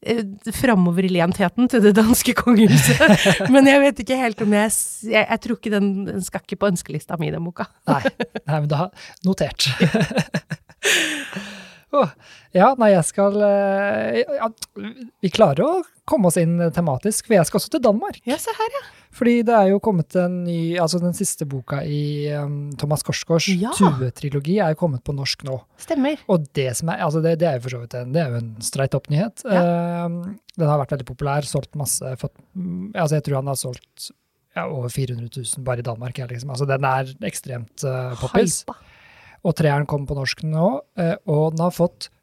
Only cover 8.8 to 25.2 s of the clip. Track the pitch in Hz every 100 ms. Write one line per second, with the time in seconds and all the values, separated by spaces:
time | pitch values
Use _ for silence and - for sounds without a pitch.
8.8 | 180 - - - 180 190 - - - 127
9.8 | 170 220 185 247 - - - - _ _
10.8 | 403 349 320 302 277 - 202 - - -
11.8 | _ 294 202 - - - _ 185 214 269
12.8 | 220 190 156 - 202 202 208 202 202 196
13.8 | 202 214 220 233 247 285 226 220 - -
14.8 | 208 240 240 _ 190 - 208 139 247 370
15.8 | 330 _ - 311 180 175 165 170 170 160
16.8 | 170 131 202 214 - 214 156 196 - 311
17.8 | 240 208 392 - - 294 - 440 440 554
18.8 | - - _ - 240 240 226 233 190 196
19.8 | 226 190 151 185 180 180 175 170 165 175
20.8 | 160 175 175 175 190 - 151 135 120 143
21.8 | - 147 147 147 147 147 143 143 143 139
22.8 | 147 151 - - - 165 165 185 214 -
23.8 | 190 139 127 - 147 143 143 196 175 156
24.8 | 175 131 - 143